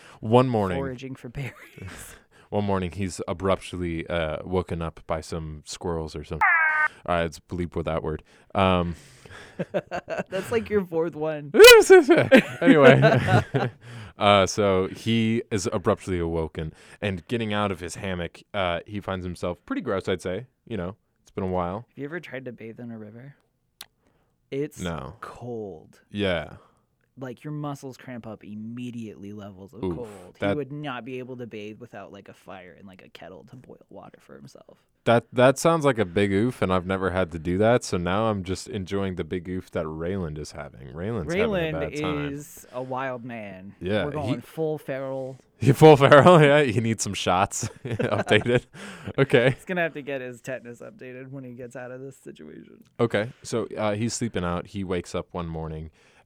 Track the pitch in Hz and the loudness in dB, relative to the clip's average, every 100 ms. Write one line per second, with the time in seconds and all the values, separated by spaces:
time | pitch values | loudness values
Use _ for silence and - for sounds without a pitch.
0 | - - 107 123 131 113 95 87 135 123 | -20 -10 2 4 4 2 0 -2 -6 -10
1 | 135 131 123 139 127 - - - 95 - | -14 -14 -14 -12 -12 -14 -20 -18 -16 -16
2 | - - _ _ - 104 104 95 90 92 | -18 -20 _ _ -6 -4 0 -2 -2 -6
3 | 95 - - 87 95 90 - 90 87 82 | -6 -6 -8 -4 0 -2 -4 -6 -6 -6
4 | - 85 78 76 87 92 - 85 80 - | -4 -4 -4 -6 -4 -4 -4 -6 -8 -8
5 | - 80 - 85 78 76 - - 90 82 | -6 -6 -6 -10 -10 -12 -14 -10 -6 -6
6 | 78 78 73 80 392 320 320 311 302 - | -6 -10 -10 -4 -2 0 -2 -2 -4 -6
7 | - 180 - - - 90 85 85 80 80 | -4 -2 -2 -6 -10 -8 -6 -6 -6 -4
8 | 78 78 - _ _ 101 95 90 87 80 | -6 -8 -12 _ _ 0 2 4 0 -6
9 | - - - - - - - 196 - 175 | -16 -20 -20 -20 -16 -12 -8 -8 -8 -10
10 | - - - 190 185 233 202 208 175 165 | -8 -8 -8 -8 -4 -4 -2 -2 -2 -2
11 | 170 151 156 151 147 214 466 453 370 381 | -4 -4 -6 -6 2 12 12 12 12 10
12 | 269 311 123 262 - 123 - 151 151 131 | 10 4 8 6 6 2 6 10 10 10
13 | 220 - - 185 - 139 117 - - 117 | 6 4 4 2 2 -2 -4 -8 -20 -18
14 | 104 - 101 101 92 - 101 92 92 - | -14 2 6 6 4 2 2 2 0 -4
15 | 113 113 113 117 - 104 104 104 107 95 | -2 0 0 -2 -4 -4 -4 -2 0 -2
16 | - 87 85 82 80 - 78 - - - | -2 -4 -2 -4 -6 -8 -10 -12 -20 -8
17 | 101 92 - 120 110 104 101 85 85 - | -6 -6 -6 -6 -2 -2 -2 -4 -10 -8
18 | 101 90 85 - _ 104 90 85 - 104 | -8 -6 -8 -12 _ -4 -2 -4 -8 -10
19 | 98 92 90 85 92 87 - 269 123 95 | -8 -6 -8 -8 -8 -8 -8 -8 -4 -4
20 | 104 92 92 92 131 _ - 107 87 104 | -4 -4 -4 -8 -10 _ -12 -8 -8 -10
21 | _ _ _ - 95 92 87 101 120 - | _ _ _ -8 -4 -2 -2 -6 -12 -14
22 | 143 170 - 131 127 110 113 113 120 113 | -12 -12 -12 -14 -14 -14 -16 -14 -14 -14
23 | 104 117 139 - _ _ _ - - _ | -16 -18 -20 -20 _ _ _ -20 -20 _
24 | _ _ _ _ - 139 147 - 90 78 | _ _ _ _ -10 -8 -8 -8 -8 -8
25 | 65 107 - - 120 117 101 78 - _ | -12 -16 -18 -16 -12 -10 -10 -14 -20 _
26 | _ 104 98 85 76 - _ _ _ _ | _ -4 -2 -2 -6 -14 _ _ _ _
27 | _ - 131 - 151 151 147 139 139 123 | _ -16 -16 -14 -12 -10 -10 -10 -14 -16
28 | - 120 113 104 92 107 110 120 123 117 | -16 -16 -14 -16 -16 -14 -12 -12 -12 -12
29 | 110 73 101 104 101 92 98 104 135 80 | -14 -14 -16 -16 -16 -18 -20 -10 -8 -8
30 | 110 98 92 - 101 147 131 147 147 123 | -10 -18 -20 -6 -4 -4 -6 -10 -10 -10
31 | 117 127 123 123 117 107 104 107 120 107 | -10 -12 -12 -14 -12 -12 -14 -16 -18 -18
32 | 85 98 - - 98 95 90 71 98 92 | -18 -20 -20 -20 -20 -18 -20 -20 -20 -20
33 | - - 85 87 - 127 - - - 95 | -20 -20 -18 -20 -20 -20 -20 -20 -20 -20
34 | - - - 69 135 - - - _ _ | -20 -20 -20 -20 -20 -20 -20 -20 _ _
35 | - 117 - 120 127 135 170 165 139 117 | 4 4 2 4 4 4 2 2 2 0
36 | 92 95 101 98 123 - 92 92 90 95 | 0 0 2 2 0 -2 0 0 0 -2
37 | 92 90 87 82 80 92 110 123 - 92 | -2 -2 -2 -4 -2 2 2 2 0 -4
38 | 87 98 113 104 92 90 - 104 87 98 | -2 -2 -2 -2 -4 -8 -8 -10 -6 -4
39 | 98 90 80 92 85 92 - 92 80 78 | -4 -6 -6 -8 -6 -8 -6 -6 -6 -6
40 | 85 98 82 76 73 78 71 - 65 73 | -6 -4 -6 -8 -12 -14 -16 -16 -16 -10
41 | 101 214 147 180 226 190 160 160 143 147 | -6 -6 -4 -2 -2 -2 -4 -6 -6 -6
42 | 151 147 147 143 147 - - 123 131 127 | -6 -4 -6 -10 -14 -20 -14 -12 -8 -8
43 | 135 127 120 117 101 92 98 - 87 104 | -8 -8 -12 -14 -14 -16 -18 -10 -4 -2
44 | 143 151 110 131 - - 156 151 - 131 | -2 -4 -4 -6 -8 -6 -6 -6 -8 -10
45 | 135 135 131 131 _ - - 131 156 135 | -8 -8 -10 -14 _ 0 2 10 10 10
46 | 139 147 131 170 143 147 139 110 113 107 | 10 10 10 10 8 6 4 0 0 -2
47 | 104 95 101 90 98 - 110 - 123 110 | -4 -4 0 2 0 -2 -8 -10 -8 -6
48 | 120 101 - 107 120 123 - - - - | -2 -2 2 2 4 0 -2 -16 -18 -16
49 | - - 139 131 127 127 - 180 165 139 | -6 -2 2 4 2 0 -6 -4 -4 -6
50 | 135 139 127 120 - 123 120 117 123 113 | -10 -10 -10 -14 -12 -12 -14 -18 -20 -18
51 | 127 127 131 139 127 120 123 127 123 127 | -18 -18 -16 -16 -16 -16 -16 -16 -14 -14
52 | 135 - - - 76 - - - _ - | -16 -18 -20 -20 -20 -20 -20 -20 _ -2
53 | 117 104 120 - - 120 - - 107 104 | 0 0 -4 -10 -8 -6 -6 -4 -2 -2
54 | 117 - 117 95 87 87 - 101 92 90 | -4 -4 -4 -4 -4 -4 -6 -8 -4 -4
55 | - 90 - 90 85 80 80 78 80 - | -4 -8 -8 -8 -8 -8 -8 -10 -12 -18
56 | _ _ | _ _